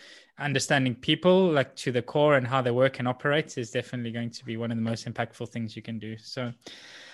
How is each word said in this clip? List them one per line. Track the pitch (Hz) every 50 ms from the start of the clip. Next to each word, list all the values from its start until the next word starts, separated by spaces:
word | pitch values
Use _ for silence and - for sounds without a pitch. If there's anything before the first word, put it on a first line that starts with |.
| - - - - - _ _ -
understanding | 139 147 135 135 - - 156 139 131 131 117
people, | - - - 156 151 - 180 185 185 190 180
like, | 156 143 123 - -
to | - - 143
the | 120 123
core | 117 - - 151 147 151 147
and | 131 123
how | 117 135 135
they | 123 123
work | 120 123 131 135 131 -
and | 123
operate | 123 127 - - 147 143 156 156 - - 135
is | 120 110
definitely | - 127 120 - - 123 120 117
going | 110 120 117 120
to | 120 - -
be | 120 113
one | 113 117 117
of | 117 117
the |
most | 113 113 117 113 -
impactful | 120 110 - 117 - - - 120 110
things | - 117 113 107 -
you | 113
can | 107 - 113 110
do. | - 110 110
So, | 110 - - - 131 123 120 120 _ - - - - - - - - - -